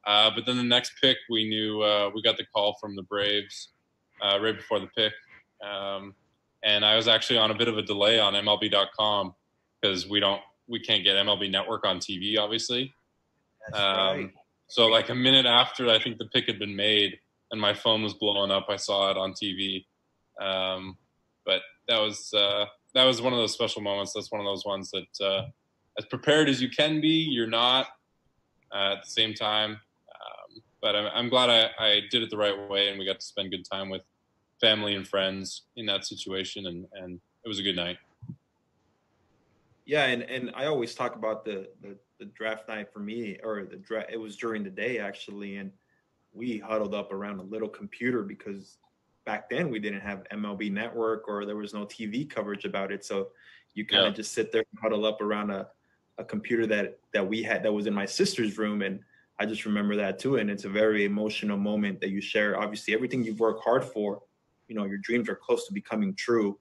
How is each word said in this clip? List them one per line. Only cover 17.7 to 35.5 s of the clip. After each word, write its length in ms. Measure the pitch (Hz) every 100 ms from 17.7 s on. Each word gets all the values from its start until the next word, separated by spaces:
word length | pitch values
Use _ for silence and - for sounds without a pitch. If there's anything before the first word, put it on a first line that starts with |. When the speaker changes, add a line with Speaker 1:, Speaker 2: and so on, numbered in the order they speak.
Speaker 1:
phone 300 | 104 117 110
was 100 | 107
blowing 380 | 95 107 101 98
up, 140 | 98 95
I 80 | 98
saw 340 | - 98 98
it 60 | 95
on 180 | 95
T 180 | 98 104
V. 340 | 92 98 95 - _ _ _ _ -
Um, 560 | 98 95 95 92 95 92 _ _ _ _
but 180 | - 95 - _ -
that 100 | 113
was, 340 | 107 104 -
uh, 320 | 107 101 101 104 - _
that 80 | 131
was 180 | 131 120
one 120 | 123
of 80 | 123
those 120 | 110
special 300 | - 113 -
moments. 300 | 101 101 95
That's 180 | 107 98
one 100 | 107
of 60 | 101
those 180 | 95
ones 280 | 101 98 92
that, 340 | 98 87 - 98
uh, 200 | 95 95 - _ _ _ -
as 60 |
prepared 440 | - 127 - 151 151
as 140 | 131
you 60 | 127
can 320 | - 151 156
be, 80 | 156
you're 400 | 160 160 127 113
not, 400 | 117 123 131 127 - _ _ _ _ _ _ _
uh, 200 | 101 98
at 100 | 98
the 80 | -
same 240 | - 110
time. 380 | 104 107 107 107
Um, 880 | 104 _ _ _ - - - - - _ _
but 140 | 107
I'm, 160 | 104 104
I'm 160 | 92 120
glad 220 | 127 123
I, 200 | 117 110 -
I 160 | 110 104 101
did 140 | 120
it 80 | 110
the 60 | 107
right 340 | 104 98 101
way, 180 | 98 101
and 120 | 98
we 40 |
got 140 | 95 95
to 80 | -
spend 240 | - 95
good 140 | 95 87
time 220 | 98 98
with 120 | 92 - _ _ _ _ _
family 340 | 113 107 104
and 140 | 101 92
friends 540 | 98 95 95 92